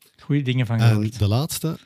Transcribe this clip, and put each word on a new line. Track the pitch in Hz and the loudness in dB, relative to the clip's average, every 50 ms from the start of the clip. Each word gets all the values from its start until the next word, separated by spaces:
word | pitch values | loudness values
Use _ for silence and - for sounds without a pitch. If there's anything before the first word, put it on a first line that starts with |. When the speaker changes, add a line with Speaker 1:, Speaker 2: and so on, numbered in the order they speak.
| _ _ _ _ | _ _ _ _
Speaker 1:
Goeie | - - 147 143 139 | -6 -2 -2 -2 0
dingen | 127 123 127 127 | 0 -2 -2 -2
van | 107 117 113 | 0 0 2
Speaker 2:
En | 113 117 | 4 4
Speaker 1:
gehoord. | 113 104 107 110 110 - | 4 4 0 -2 -2 -2
Speaker 2:
de | 101 98 | 0 0
laatste | 107 123 151 165 - - - 160 165 - - | 2 0 0 -2 -6 -6 -6 -6 -8 -8 -12